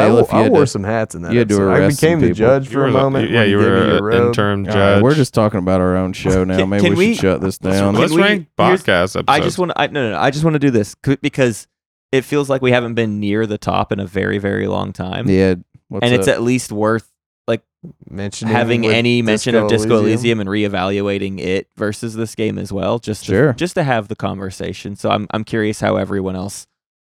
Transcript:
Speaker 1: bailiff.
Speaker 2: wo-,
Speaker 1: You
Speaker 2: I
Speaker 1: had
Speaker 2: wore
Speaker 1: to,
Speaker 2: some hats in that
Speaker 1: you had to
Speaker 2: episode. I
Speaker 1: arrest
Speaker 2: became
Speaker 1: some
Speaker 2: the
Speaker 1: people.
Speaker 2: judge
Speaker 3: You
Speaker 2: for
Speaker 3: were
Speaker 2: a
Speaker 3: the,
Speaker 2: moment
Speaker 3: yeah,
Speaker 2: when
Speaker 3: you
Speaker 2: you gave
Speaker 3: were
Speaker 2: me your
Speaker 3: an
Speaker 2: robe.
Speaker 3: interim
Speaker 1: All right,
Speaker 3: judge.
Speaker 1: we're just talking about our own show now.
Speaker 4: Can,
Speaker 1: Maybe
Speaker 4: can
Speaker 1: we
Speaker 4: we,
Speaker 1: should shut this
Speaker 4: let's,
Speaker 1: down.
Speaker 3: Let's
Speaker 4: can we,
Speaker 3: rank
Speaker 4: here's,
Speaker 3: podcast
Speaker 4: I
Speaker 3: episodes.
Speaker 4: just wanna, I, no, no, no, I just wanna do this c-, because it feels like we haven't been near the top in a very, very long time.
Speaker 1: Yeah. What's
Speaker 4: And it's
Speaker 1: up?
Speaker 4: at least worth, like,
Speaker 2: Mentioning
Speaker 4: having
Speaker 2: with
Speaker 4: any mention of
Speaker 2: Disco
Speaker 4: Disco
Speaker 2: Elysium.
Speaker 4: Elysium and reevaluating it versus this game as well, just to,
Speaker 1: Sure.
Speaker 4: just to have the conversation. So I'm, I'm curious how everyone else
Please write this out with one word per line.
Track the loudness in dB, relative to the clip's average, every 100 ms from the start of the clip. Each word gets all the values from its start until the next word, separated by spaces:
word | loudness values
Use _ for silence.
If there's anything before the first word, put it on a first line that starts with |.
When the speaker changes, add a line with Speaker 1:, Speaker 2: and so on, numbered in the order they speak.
| 4
Speaker 1:
bailiff. | 4 4
Speaker 2:
wo-, | 2
Speaker 1:
You |
Speaker 2:
I | 4
Speaker 1:
had |
Speaker 2:
wore | 4
Speaker 1:
to, | 2
Speaker 2:
some | 0
hats | -2 -2 -4
in | -6
that | -2
Speaker 1:
you | 0
had | 2
to | 2
Speaker 2:
episode. | 2
I | 4
Speaker 1:
arrest | 2 2
Speaker 2:
became | 2 2
Speaker 1:
some |
Speaker 2:
the | 2
Speaker 1:
people. | 2 2
Speaker 2:
judge | 2 0
Speaker 3:
You |
Speaker 2:
for | -2
Speaker 3:
were | 0
Speaker 2:
a |
Speaker 3:
the, | 2
Speaker 2:
moment | 0 0 0
Speaker 3:
yeah, | 2
Speaker 2:
when | 4
Speaker 3:
you | 4
Speaker 2:
you |
gave | 4
Speaker 3:
were | 4
Speaker 2:
me | 2
your | 2
Speaker 3:
an |
Speaker 2:
robe. | 2 2 2
Speaker 3:
interim | 2 0 0
Speaker 1:
All | 0
right, |
Speaker 3:
judge. | 2 4 4
Speaker 1:
we're | 4
just | 4 2 2
talking | 0 0
about | 0 2
our | 2 0
own | -2
show | -4 0 0
now. | 0 0
Speaker 4:
Can, | 0
Speaker 1:
Maybe | 2
Speaker 4:
can | 2
Speaker 1:
we | 2 2
Speaker 4:
we, |
Speaker 1:
should | 2
shut | 0 0
this | -2 -4
Speaker 4:
let's, | -2 0
Speaker 1:
down. | 2
Speaker 3:
Let's | 2 2
Speaker 4:
can | 2
we, |
Speaker 3:
rank | 2 0 -4 0
Speaker 4:
here's, | 2 2
Speaker 3:
podcast | 2 2 2 -2 0
Speaker 4:
I | 2
Speaker 3:
episodes. | 0
Speaker 4:
just | -2
wanna, | -4 -2
I, | -2
no, | -2
no, | -2
no, | 0
I | 0
just | 0
wanna | 0 2
do | 2
this | 2 0 -4 -4
c-, | -2
because | -2 0 0 0 -10 _ _ _ _
it | -4
feels | 0 -2 0
like | 0
we | 2
haven't | 2 0 -2
been | -2 -2
near | -2 0 -2
the | -4
top | -4 -2 -2
in | -4
a | -4
very, | -4 -2 -2
very | -2 -4 -2
long | -4 -6
time. | -8 -8 -4 0
Speaker 1:
Yeah. | 2 2 0 -6 _ -12
What's | -4 0
Speaker 4:
And | 2
it's | 2
Speaker 1:
up? |
Speaker 4:
at | 0
least | 0 -2 -4
worth, | -2 0 -2 -4 _ _ _ -6
like, | -6 _ _ -20 -20 -16
Speaker 2:
Mentioning | -10 -10 -8 -2
Speaker 4:
having | 0 0 0
Speaker 2:
with | 2 2
Speaker 4:
any | 2 2
mention | 2 0 2
of | 2 2
Speaker 2:
Disco | 2 2
Speaker 4:
Disco | 2
Speaker 2:
Elysium. | 2 2 0 0
Speaker 4:
Elysium |
and | 0
reevaluating | -2 -2 -2 -2 -2 -2 -2 -4 -6
it | -4 -4 -6 -6
versus | -6 -4 -8 -8
this | -8
game | -4 -4 -4
as | -6
well, | -4 -2 -4
just | -4 -8 -2
to, |
Speaker 1:
Sure. | 2 2
Speaker 4:
just | 0 -4 -2
to |
have | -2 -2 -4
the | -6
conversation. | -6 -6 -10 -8 -10 -10 -12 -6
So | -4
I'm, | -4 -6
I'm | -8
curious | -6 -4 -4 -4
how | -4 -2
everyone | -4 -4 -6 -6
else | -10 -12 -20 _ _ _